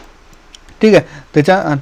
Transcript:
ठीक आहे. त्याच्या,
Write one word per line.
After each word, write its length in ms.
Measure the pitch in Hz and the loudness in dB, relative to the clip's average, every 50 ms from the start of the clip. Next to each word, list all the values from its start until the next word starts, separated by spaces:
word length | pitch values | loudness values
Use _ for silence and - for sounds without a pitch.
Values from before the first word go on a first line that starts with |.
| - - _ _ _ _ - _ _ _ - - _ - - _ | -20 -20 _ _ _ _ -20 _ _ _ -20 -20 _ -20 -6 _
ठीक 120 | - 220 202 | 0 2 2
आहे. 100 | 160 - - - 143 - _ - | 2 0 -4 -14 -20 -20 _ -4
त्याच्या, 400 | 156 143 190 185 196 185 160 147 139 | -2 0 0 -2 -2 -2 -4 -6 0